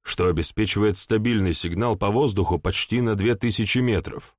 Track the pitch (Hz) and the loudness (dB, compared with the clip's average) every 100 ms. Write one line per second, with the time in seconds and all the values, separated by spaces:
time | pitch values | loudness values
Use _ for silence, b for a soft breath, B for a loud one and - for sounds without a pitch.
0 | - - 90 82 80 - 107 101 107 98 | -8 0 0 0 -2 -2 -2 2 2 2
1 | - 110 113 113 92 82 87 85 120 104 | 0 0 2 2 2 0 -2 -2 -2 0
2 | 101 110 143 98 90 85 92 - - 117 | 0 2 2 2 0 0 -2 -4 -2 0
3 | 120 101 104 120 120 107 107 127 123 98 | 0 2 0 0 0 0 0 0 2 0
4 | - - - | -2 -10 -16